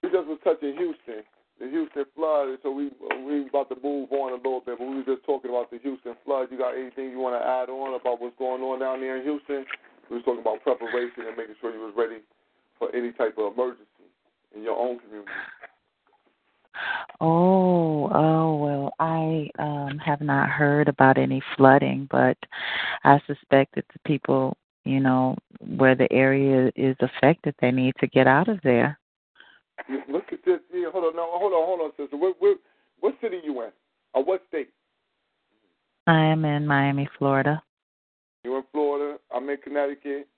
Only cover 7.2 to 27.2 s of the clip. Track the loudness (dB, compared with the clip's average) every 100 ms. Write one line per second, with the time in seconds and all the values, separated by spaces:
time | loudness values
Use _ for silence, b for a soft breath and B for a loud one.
7.2 | -4 -2 -2 -2 -4 -8 -8 -6 -4 -4
8.2 | -6 _ -6 -4 -4 -4 -4 -4 -6 -6
9.2 | -4 -6 -6 -8 -8 -14 _ _ _ -6
10.2 | -4 -2 -2 -2 -2 -2 -2 -4 -4 -8
11.2 | -12 -10 -12 -10 -10 -10 -10 -4 -4 -4
12.2 | _ _ _ _ _ _ -6 -4 -6 -2
13.2 | -4 -2 -6 -2 -4 -4 _ _ _ _
14.2 | _ _ _ -14 -6 -4 -4 -6 -12 -18
15.2 | -14 -14 -14 -18 -20 _ _ _ _ _
16.2 | _ _ _ _ _ B B B B -4
17.2 | 0 4 4 4 4 2 2 0 0 2
18.2 | 4 4 2 0 -2 -2 -6 -4 -2 -2
19.2 | -2 -2 -4 -6 -6 -4 -6 -6 -4 -4
20.2 | 0 0 0 2 2 4 2 6 6 6
21.2 | 2 -2 -6 6 8 8 6 -2 -2 2
22.2 | 2 2 -8 B B B B B 6 6
23.2 | 4 -10 _ 4 4 -2 -10 -12 -2 -2
24.2 | 2 0 0 -4 _ _ -2 2 4 4
25.2 | 2 -2 _ -18 -10 2 4 6 4 4
26.2 | 4 4 4 4 2 2 -2 0 -2 4